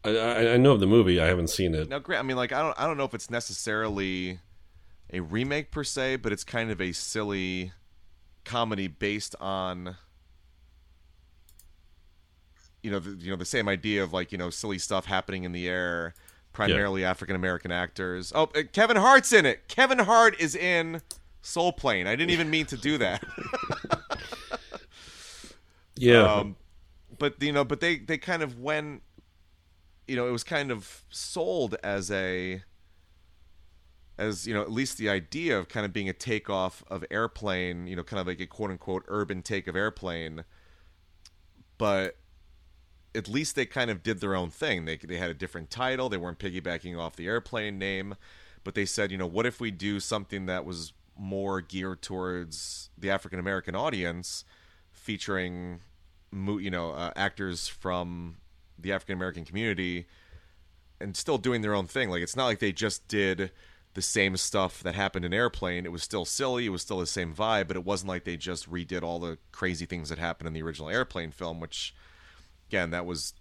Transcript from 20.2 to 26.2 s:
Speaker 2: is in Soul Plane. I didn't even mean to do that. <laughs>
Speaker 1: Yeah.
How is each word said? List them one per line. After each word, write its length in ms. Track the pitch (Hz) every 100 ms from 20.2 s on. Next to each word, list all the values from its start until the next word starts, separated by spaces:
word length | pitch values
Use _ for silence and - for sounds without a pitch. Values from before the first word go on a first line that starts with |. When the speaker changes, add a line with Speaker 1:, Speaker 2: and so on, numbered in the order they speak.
| 226 208
Speaker 2:
is 160 | 160 151
in 440 | 180 175 165 165 - - - -
Soul 320 | - 175 180
Plane. 340 | - 135 98 90
I 100 | 120
didn't 140 | 170
even 200 | 170 160
mean 160 | 160 151
to 100 | 127
do 220 | 139 151
that. 260 | 101 92 -
<laughs> 60 | - - - 1077 - - - - - - - - - - - - - - - - - - - - - _ -
Speaker 1:
Yeah. 260 | 120 120